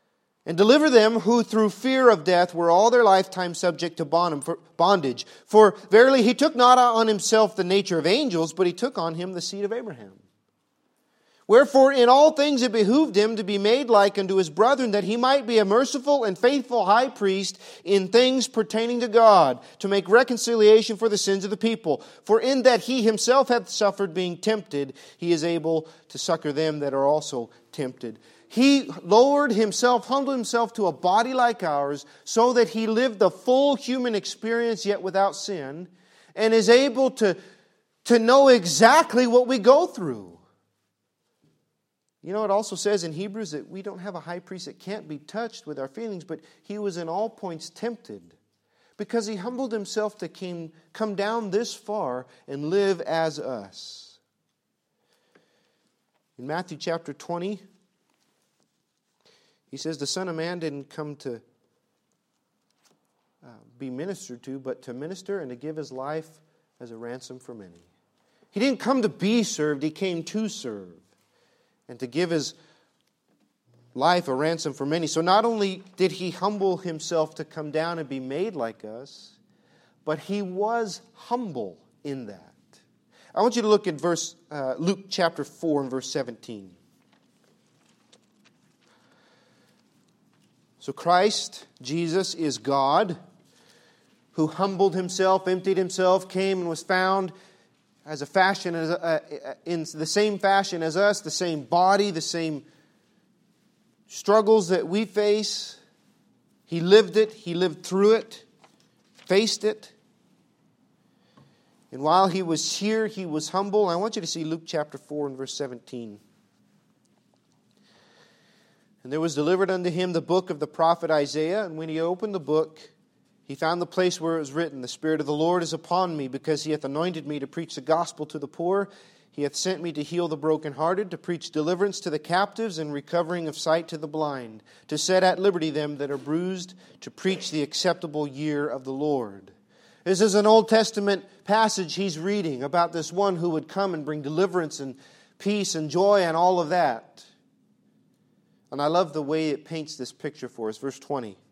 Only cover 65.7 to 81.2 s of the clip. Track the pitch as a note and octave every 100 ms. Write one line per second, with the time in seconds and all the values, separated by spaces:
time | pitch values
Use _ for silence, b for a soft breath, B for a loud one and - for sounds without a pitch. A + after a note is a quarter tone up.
65.7 | D#3 C#3+ B2+ C3+ D#3+ D#3 _ _ _ _
66.7 | - A#2+ A2+ A#2 B2+ - B2+ - A#2 F#2+
67.7 | E2+ _ _ _ _ _ _ _ G3+ C4
68.7 | A#3+ G#3+ C4+ G#3+ - F#3+ A#3 G3+ - D3+
69.7 | C#3+ D3+ D#3 F#3+ E3+ D#3+ G#3+ G#3+ - B2+
70.7 | G#2 F#2 D#2+ _ _ _ _ _ _ _
71.7 | _ - A#2+ B2+ C#3+ F3 E3 C3 - b
72.7 | b b b _ _ _ _ _ _ _
73.7 | _ _ B2+ D3+ F3 E3+ C3 D#3 E3 D#3
74.7 | C3+ C#3+ E3 D#3 D#3+ E3+ G3+ A#3 A3+ G3
75.7 | F#3 - - F#3 - F3+ - G3 G#3 G3
76.7 | F3 F3+ D#3 - E3 D#3 - D#3 E3 D3+
77.7 | D#3 E3 E3+ C#3 C3+ C3 C#3+ G#3+ E3+ A2+
78.7 | G#2+ G#2+ A2+ C#3 - - _ _ _ _
79.7 | _ _ _ - D3+ - G3+ F#3+ F#3 G#3+
80.7 | A#3 A3 - _ _